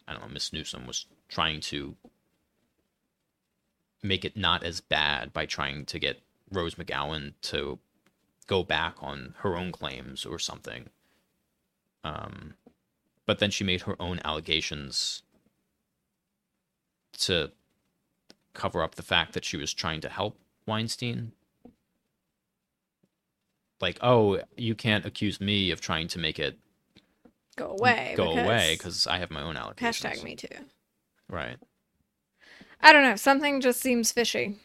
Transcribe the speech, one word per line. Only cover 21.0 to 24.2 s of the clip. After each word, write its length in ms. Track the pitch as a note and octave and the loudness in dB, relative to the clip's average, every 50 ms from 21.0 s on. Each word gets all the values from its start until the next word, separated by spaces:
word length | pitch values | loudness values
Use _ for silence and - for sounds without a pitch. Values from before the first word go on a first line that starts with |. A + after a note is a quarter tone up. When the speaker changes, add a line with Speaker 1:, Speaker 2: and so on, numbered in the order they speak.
| B2 A#2+ A#2 B2 A#2 A2+ - _ _ _ _ _ _ - _ _ _ _ _ _ _ _ _ _ _ _ _ _ _ _ _ _ _ _ _ _ _ _ _ _ _ _ _ _ _ _ _ _ _ _ _ _ _ _ _ - | -6 -6 -4 -6 -8 -10 -12 _ _ _ _ _ _ -20 _ _ _ _ _ _ _ _ _ _ _ _ _ _ _ _ _ _ _ _ _ _ _ _ _ _ _ _ _ _ _ _ _ _ _ _ _ _ _ _ _ -4
Speaker 1:
Like, 180 | F#2+ F2+ F2 - - | -2 -2 -2 2 4
"Oh, 380 | B2 B2+ A#2 | 6 8 8